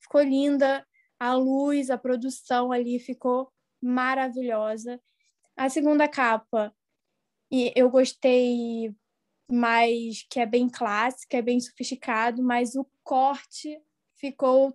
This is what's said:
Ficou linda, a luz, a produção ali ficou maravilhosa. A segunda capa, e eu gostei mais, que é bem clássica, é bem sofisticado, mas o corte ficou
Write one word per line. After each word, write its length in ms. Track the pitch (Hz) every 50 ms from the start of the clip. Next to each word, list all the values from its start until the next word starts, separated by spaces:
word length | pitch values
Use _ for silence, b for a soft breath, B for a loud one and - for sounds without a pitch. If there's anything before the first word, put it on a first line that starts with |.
Ficou 200 | - _ - 285
linda, 640 | 294 277 269 269 277 285 285 269 277 269 269 277 - _ _ _ _ _ _ _
a 160 | 240 247 254
luz, 540 | 254 262 262 269 269 285 285 285 285 269 254
a 80 | 247
produção 760 | 247 - 254 254 240 240 269 262 - - - 254 247 247 247
ali 260 | 247 240 240 240 247 247
ficou 520 | 247 - 247 - - 254 247 254 269 - _ _ _ _ _ _
maravilhosa. 1160 | - 247 247 254 254 262 262 269 262 262 240 254 254 240 226 214 214 220 220 220 220 240 247 247 - _ _ _ _ _ _ _ _ _ _
A 120 | - 262 269
segunda 380 | 262 320 285 294 302 294 302
capa, 680 | 294 294 285 254 233 226 220 - _ - 220 208 214 - _ _ _ _ _ _ _ _ _ _ _ _ _ _ _
e 220 | 262 262 247 240 -
eu 160 | 254 254 247
gostei 1040 | 247 262 262 - - - - 262 254 247 247 247 240 240 233 233 233 226 226 220 208 - _ _ _ _ _ _ _ _ _ -
mais, 760 | 247 240 240 233 233 233 233 233 233 233 233 226 220 - - _
que 100 | - 254
é 60 | 233
bem 220 | 214 226 247 247 247
clássica, 680 | 240 - 247 214 202 208 226 254 254 - - - -
é 60 | 247
bem 180 | 226 240 247 247
sofisticado, 840 | 240 - - _ 240 - 269 254 - - 226 220 226 247 226 247
mas 320 | 254 247 240 240 247 226 240
o 120 | 269 277 - _ _
corte 760 | _ - 285 262 269 277 277 262 - _ - - - 302 302 311 - _ _ _ _ _ _
ficou 560 | _ - 277 262 - 277 254 254 269 269 277 269